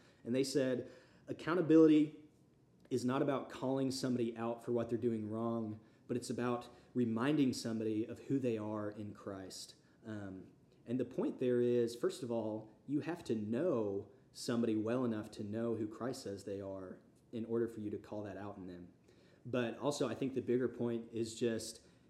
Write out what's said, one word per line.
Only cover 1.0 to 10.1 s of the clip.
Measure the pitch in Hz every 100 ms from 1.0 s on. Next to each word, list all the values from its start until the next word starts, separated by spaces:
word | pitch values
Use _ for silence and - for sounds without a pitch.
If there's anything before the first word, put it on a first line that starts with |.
| - - -
"Accountability | - 156 180 151 160 160 151 147 - - _ _ _ _ _ -
is | 123
not | 123 135
about | 147 131 -
calling | - 131 135 135
somebody | 127 131 120 117 113
out | 117 120
for | -
what | 117 117
they're | 117
doing | 117 113 104
wrong, | 110 117 117 107 107 - - -
but | 123
it's | -
about | 120 123 120 - - -
reminding | 127 117 113 135 156 131
somebody | 117 117 110 110 107 120
of | 110
who | - 139
they | 123 107
are | 107 107 104
in | 113 104
Christ." | 98 104 95 92 - - - - _
Um, | 113